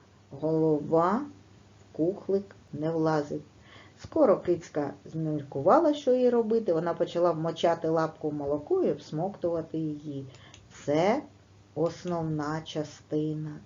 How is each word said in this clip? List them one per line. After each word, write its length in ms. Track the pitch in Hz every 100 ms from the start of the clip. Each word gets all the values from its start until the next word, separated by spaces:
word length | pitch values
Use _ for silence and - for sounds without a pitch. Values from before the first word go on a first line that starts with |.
| - - -
голова 920 | 139 156 160 160 151 147 165 175 226 294 - - - - -
в 180 | - -
кухлик 580 | 165 202 - 196 196 - -
не 180 | 147 156
влазить. 500 | 165 160 156 147 151 - - - - - -
Скоро 400 | - 320 262 160
кицька 540 | - 170 - 151 147 - -
зміркувала, 880 | 156 156 151 131 139 151 262 330
що 200 | 294 254
їй 160 | 254 247
робити. 440 | 240 220 226 208
Вона 200 | 165 175
почала 380 | 165 165 175 175
вмочати 580 | 160 165 165 175 165 160
лапку 400 | 165 160 - 156
в 40 |
молоко 500 | 151 143 147 - 370
і 80 | 262
обсмоктувати 840 | 143 - 151 185 - 175 165 160 160
її. 480 | 156 147 151 139 131 - - - - - -
Це 360 | 147 185 269 - - - - - -
основна 840 | 165 165 180 170 160 151 147 156
частина, 1000 | 156 160 147 - - 151 156 156 156 151